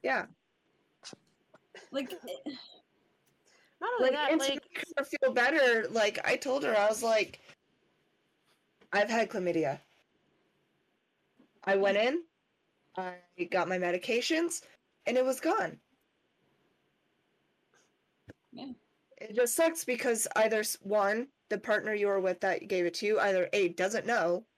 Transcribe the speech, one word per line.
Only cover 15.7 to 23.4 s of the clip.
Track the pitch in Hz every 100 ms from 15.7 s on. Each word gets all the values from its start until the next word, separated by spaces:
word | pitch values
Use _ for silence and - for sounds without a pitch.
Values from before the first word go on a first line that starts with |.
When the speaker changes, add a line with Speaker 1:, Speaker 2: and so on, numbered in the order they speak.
| - _ _ _ _ _ _ _ _ _ _ _ _ _ _ _ _ _ _ _ _ _ _ _ _ - - _
Speaker 2:
Yeah. | - 277 247 _ _ _ -
Speaker 1:
It | 220
just | 220 240
sucks | - 330 330
because | - 240 269 220 - -
either | 220 220
s-, | 220 -
one, | 196 208 196 214 262 _ _
the | 202
partner | - 208 214
you | 208 202
were | 196
with | 185 185
that | 190 180 -
gave | 185 175
it |
to | 170 208
you, | 214
either | 202 190